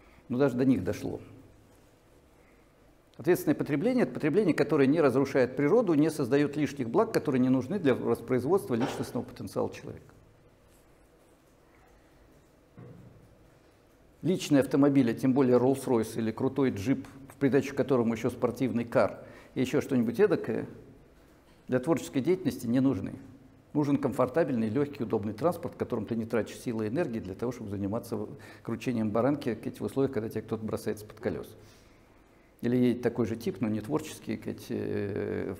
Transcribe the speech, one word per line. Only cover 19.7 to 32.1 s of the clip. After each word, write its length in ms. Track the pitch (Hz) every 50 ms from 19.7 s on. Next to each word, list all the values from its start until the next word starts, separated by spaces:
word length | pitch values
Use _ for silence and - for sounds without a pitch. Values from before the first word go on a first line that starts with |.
| - 143
что-нибудь 380 | - - 139 127 117 113 113 117
эдакое, 460 | 202 214 165 - - - - 113 - - - - - - - - - - - - - - - - _ _ - - _ -
для 120 | 123 127
творческой 420 | 127 160 165 - - - - 143
деятельности 440 | 120 151 185 185 - 143 113 - -
не 140 | 113 117 135
нужны. 340 | 131 139 131 101 98 90 - - - - - - - - - - - - -
Нужен 240 | 147 151 139 143 135
комфортабельный, 720 | - 135 104 - 127 123 - 160 165 139 135 113 110 107
лёгкий, 340 | 104 139 147 143 - - 120
удобный 300 | 110 113 110 98 110 104
транспорт, 420 | - 135 170 180 - - - -
в 20 | -
котором 280 | - - 127 113 101
ты 100 | - 120
не 100 | 113 110
тратишь 320 | 110 - 113 104 - - -
силы 260 | - 135 113 113 110
и 40 | 107
энергии 300 | 113 156 180 151 117 110
для 160 | 92 92 95
того, 160 | - 117 123
чтобы 180 | 127 - 117 104
заниматься 580 | 101 101 101 98 104 117 117 - 120 107 104 - 143 - - - - - -
кручением 480 | - 113 113 - 135 120 113 110 110
баранки 480 | 104 117 117 131 147 143 - 123 110 - - - - -
в 40 | 117
условиях, 300 | 104 - 131 135 131 -
когда 160 | 107 110 113
тебя 120 | - 110
кто-то 220 | 107 - 117 107 107
бросается 420 | 110 110 104 - 110 104 - -
под 140 | - - -
колёса. 320 | - 110 85 69 - - - - - - - - - - - - - _